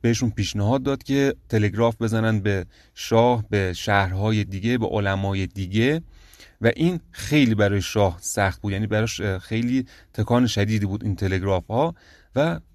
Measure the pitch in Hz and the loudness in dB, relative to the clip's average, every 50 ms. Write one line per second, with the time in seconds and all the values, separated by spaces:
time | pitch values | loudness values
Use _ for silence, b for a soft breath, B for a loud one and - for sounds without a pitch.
0 | - 117 120 110 - 117 - - 101 92 - 104 101 104 127 139 127 139 139 135 | 2 2 0 2 0 -2 -2 -2 -4 -4 -2 -2 0 2 0 0 0 -2 -4 -4
1 | - - 135 139 139 139 - - - - - 110 104 104 87 101 117 117 113 - | -4 -2 0 2 2 2 0 -4 -8 -2 0 2 2 2 2 2 2 2 2 0
2 | 113 113 110 110 110 113 110 107 95 104 101 95 87 b b b b b b - | -2 0 0 0 2 2 0 0 0 0 -2 -2 -4 b b b b b b -14
3 | - - 113 113 117 123 123 120 107 - - 101 98 92 90 85 - - 104 101 | -6 0 4 4 4 4 4 2 -2 -2 0 0 0 0 -4 -6 -2 0 2 2
4 | 98 92 92 95 101 107 110 107 104 90 98 98 92 117 123 123 110 - - 107 | 2 0 -2 -2 0 0 0 0 -2 -4 -6 -6 -2 -2 0 0 -2 -2 -2 -2
5 | 101 98 98 98 98 98 98 98 95 87 - 98 95 87 95 107 117 131 151 165 | 0 0 -2 -2 -2 -2 -2 -2 -4 -4 -4 -8 -8 -4 0 0 2 2 0 -2
6 | 165 B B B B B B B B B B B - 151 - - 156 175 185 165 | -4 B B B B B B B B B B B 0 0 2 2 0 0 0 -2
7 | - - - - - - 147 151 143 120 113 101 104 101 101 101 92 - - 110 | -8 -12 -16 -12 -6 0 2 4 4 4 4 2 2 2 2 0 -2 -2 0 2
8 | 104 95 85 85 - - - - 101 95 90 - - 104 98 98 107 104 107 107 | 2 2 0 -2 -10 -8 -2 0 0 0 0 -4 -6 -6 -4 -4 -2 0 0 0
9 | 110 113 - - - 104 95 92 - - 110 113 117 120 123 131 123 B B B | 0 -2 -4 -4 -4 -4 -4 -4 -6 -4 -4 -2 -2 0 0 -2 -2 B B B
10 | B B B - 107 - 120 120 123 117 - - 101 104 110 107 104 98 95 101 | B B B -4 -2 2 2 2 4 2 2 0 0 0 0 0 0 -2 -4 -4
11 | - 107 98 87 101 95 95 95 90 98 95 92 82 - 107 120 143 165 170 b | -4 -4 -4 -2 -2 0 0 0 0 0 0 0 -2 -2 -2 0 0 0 -2 b
12 | b b b b b b b 254 147 165 160 - - _ | b b b b b b b 0 0 0 -2 -4 -8 _